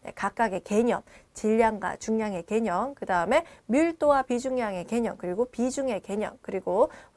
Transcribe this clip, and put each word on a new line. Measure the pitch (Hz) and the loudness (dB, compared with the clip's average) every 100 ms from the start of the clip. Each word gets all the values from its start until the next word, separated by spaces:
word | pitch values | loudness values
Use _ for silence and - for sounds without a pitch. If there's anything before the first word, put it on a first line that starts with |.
네, | - | -16
각각의 | - 196 - 220 185 | -6 -4 0 -2 -2
개념, | - 208 233 160 - - _ | -2 0 2 0 -4 -20 _
질량과 | - 214 220 226 208 185 - | -4 0 4 4 2 -6 -6
중량의 | - 220 214 180 | -4 -2 -2 -6
개념, | 170 220 220 180 262 277 | -2 -2 0 0 -2 -6
그 | 196 | 0
다음에 | 175 175 294 330 - - | 0 4 2 0 -12 0
밀도와 | 269 330 330 294 277 | 2 2 2 4 4
비중량의 | 262 240 254 254 214 185 170 | 2 -2 -2 -2 -2 -4 -4
개념, | 240 220 - | -2 -2 -4
그리고 | 180 185 247 | -4 -2 -2
비중의 | - 254 277 262 190 | 0 -2 -2 -2 -4
개념, | - 202 196 - | -4 -4 -4 -6
그리고 | - 190 180 190 302 - - | -8 -6 0 2 2 0 -14